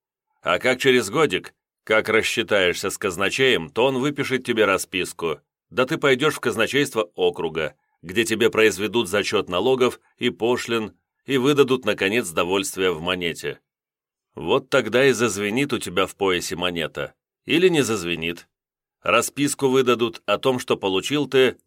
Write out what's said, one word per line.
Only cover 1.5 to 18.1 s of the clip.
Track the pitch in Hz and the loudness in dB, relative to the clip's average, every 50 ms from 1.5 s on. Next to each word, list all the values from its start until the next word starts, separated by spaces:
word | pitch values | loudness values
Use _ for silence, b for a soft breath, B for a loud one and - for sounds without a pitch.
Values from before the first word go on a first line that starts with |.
| _ _ _ _ _ _ _ | _ _ _ _ _ _ _
как | - 110 110 101 - | 0 2 2 2 2
рассчитаешься | 107 110 98 - - 120 110 - 110 101 92 87 87 - - 98 | 0 0 0 0 -2 -2 0 2 2 4 4 2 0 0 -4 -6
с | 87 | -4
казначеем, | - - 101 87 87 98 95 - - 135 131 117 87 82 78 | -2 -4 -4 -2 0 -2 -2 0 2 2 2 2 2 -2 -4
то | _ 110 123 | _ 0 0
он | 135 135 127 | 2 2 0
выпишет | 131 147 143 143 131 123 135 127 131 | -2 -2 -2 -4 -4 -2 -4 -4 -2
тебе | 123 117 110 107 | -2 2 2 4
расписку. | 98 95 90 - _ - 92 87 - - - 85 80 76 - _ _ _ _ _ _ | 4 2 0 -2 _ -4 -4 -4 -6 -6 -6 -4 -4 -4 -6 _ _ _ _ _ _
Да | - - 127 | -2 -2 0
ты | 127 165 151 | 0 -2 0
пойдешь | - 139 135 123 147 151 - | 2 2 2 4 2 -2 -2
в | - | -2
казначейство | - 123 98 110 107 101 117 139 143 139 - 110 104 - _ | -4 -4 0 0 -2 0 0 0 -2 0 -2 -4 -4 -4 _
округа, | - 92 90 87 - 85 82 78 80 78 73 - _ _ _ _ _ | 0 0 0 0 -2 -6 -4 -4 -4 -6 -6 -8 _ _ _ _ _
где | - 82 90 113 113 | -16 -4 -2 -2 0
тебе | 110 113 101 113 110 | 0 0 0 0 2
произведут | - 107 110 110 92 87 104 107 95 117 113 87 | 4 4 2 2 2 0 -6 -4 -2 -4 -2 0
зачет | 95 104 92 - 113 101 92 - | -2 -2 -2 0 -2 -2 -2 -2
налогов | 90 90 104 127 131 123 123 120 - - _ _ _ | -2 0 0 0 2 2 2 0 0 -6 _ _ _
и | _ 120 123 | _ -4 -4
пошлин | 120 _ 107 120 123 113 - - 117 113 107 95 - _ _ _ _ _ _ | -2 _ -2 -2 -2 -2 -2 -4 -4 -4 -4 -6 -12 _ _ _ _ _ _
и | - 135 | -2 -2
выдадут, | 131 120 139 147 135 139 123 131 127 123 | 0 2 2 4 4 4 4 2 0 0
наконец, | 107 101 - 101 98 104 123 110 87 | -2 -2 0 0 0 0 -2 -4 -2
довольствие | 80 92 90 87 95 101 98 - - 92 92 92 | -2 -2 0 0 0 -2 -2 -4 -4 0 0 0
в | 87 78 | 0 -2
монете. | 82 90 92 90 87 85 76 - - 76 65 - _ _ _ _ _ _ _ _ _ _ _ _ _ _ _ | -2 -4 -4 -2 -4 -6 -6 -6 -8 -10 -10 -10 _ _ _ _ _ _ _ _ _ _ _ _ _ _ _
Вот | - 76 85 110 139 - _ | -8 0 0 0 0 0 _
тогда | - 135 113 110 101 123 139 | 0 0 0 2 2 4 4
и | 139 | 4
зазвенит | 123 104 120 113 95 98 104 101 104 131 143 143 | 2 2 0 -2 0 -2 -4 -2 0 -2 -2 -2
у | 120 101 | -4 -6
тебя | - 98 87 98 95 | -6 -4 -2 -2 -2
в | 90 - | -2 -2
поясе | _ 98 95 90 85 - - - | _ 0 0 0 0 -2 -6 -6
монета. | 82 90 90 87 85 78 73 - 73 69 - _ _ _ _ _ _ _ | -4 -4 -4 -2 -4 -6 -4 -6 -8 -10 -10 _ _ _ _ _ _ _
Или | - 123 165 180 190 | -2 0 4 4 4
не | 170 151 | 4 4
зазвенит. | 123 101 113 101 85 87 | 2 2 0 -2 -2 -4